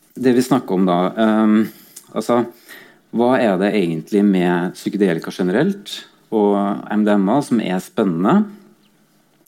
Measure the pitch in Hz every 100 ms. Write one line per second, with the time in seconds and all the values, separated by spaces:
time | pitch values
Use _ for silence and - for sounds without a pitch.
0 | _ - 127 123 127 143 - 92 95 87
1 | 92 113 110 107 110 107 101 - - -
2 | - - 110 120 117 - - - - _
3 | _ 110 120 131 117 90 101 104 85 80
4 | 80 104 101 95 87 87 90 - - 95
5 | 98 82 92 87 92 101 180 196 - -
6 | - _ _ 113 101 101 101 - - 107
7 | 107 104 95 123 - 117 - 92 - -
8 | 98 82 98 196 208 - - _ _ _
9 | _ _ _ _